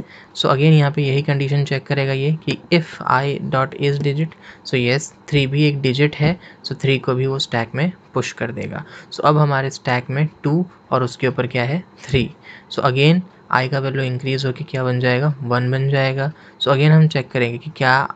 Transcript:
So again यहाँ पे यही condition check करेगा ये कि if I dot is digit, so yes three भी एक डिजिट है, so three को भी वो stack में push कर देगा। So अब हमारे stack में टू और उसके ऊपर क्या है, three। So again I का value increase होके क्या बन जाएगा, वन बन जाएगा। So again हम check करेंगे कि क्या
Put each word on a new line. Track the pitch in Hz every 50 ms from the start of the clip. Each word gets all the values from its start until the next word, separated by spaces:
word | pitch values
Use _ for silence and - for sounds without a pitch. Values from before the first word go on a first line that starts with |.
| - - - - - - -
So | - - 143
again | 143 135 147 160 156
यहाँ | 151 143 143
पे | 151 156 143
यही | 135 131 139 151
condition | 151 143 139 143 135 143 143 139
check | - 143 131 -
करेगा | - 143 139 135 135 135
ये | 135 135 151 156 156 -
कि | 143 135 - - - 175
if | 170 165 - - - - - 127
I | 127 139 143 139 - - 139 143
dot | 131 135 135 - -
is | 143 143 143 143 147
digit, | 143 139 147 160 160 - - - - - - -
so | - - 127
yes | 120 120 127 147 - - - - - -
three | 147 143 139
भी | 131 139 147 151 147
एक | 143 139
डिजिट | 135 131 123 139 147 151 151
है, | - 147 156 185 - - - - - -
so | - 135 - -
three | 135 135 123
को | - - 127
भी | 127 135
वो | 135 135 139
stack | - - - 117 113 110 -
में | 127 156 185 - - _ - -
push | 127 120 - -
कर | - 117 117 -
देगा। | 104 98 - - - - - - - - - -
So | -
अब | - 147 151 147
हमारे | 151 143 139 135 135 135
stack | - - - 135 123 123 123 -
में | 131 139 156 156 - - -
टू | 147 147 175 180 180 - - _ -
और | 131 127 127
उसके | 123 - - 131 127
ऊपर | 127 127 127
क्या | 127 - 127 120
है, | 127 147 185 - _ - - -
three। | - 139 127 113 - - - - - - - - - -
So | - -
again | 131 127 135 139 156 170 180 180 - - - - - -
I | 127 131 127
का | 143 135
value | 135 135 131 139 131
increase | 127 127 127 135 135 131 131 135
होके | 127 127 - 147
क्या | - - 131 127
बन | 127 123 123
जाएगा, | 131 127 123 123 143 151 139 135 131
वन | 120 120 123 123 123
बन | 131 135 135 139
जाएगा। | 143 139 135 131 131 135 135 151 156 - - - - -
So | - 127 139
again | 135 147 156
हम | 156 160 160 156
check | - 139 123 -
करेंगे | - 127 120 117 120 120
कि | - 151 156
क्या | - 135 131 131 135 131 - -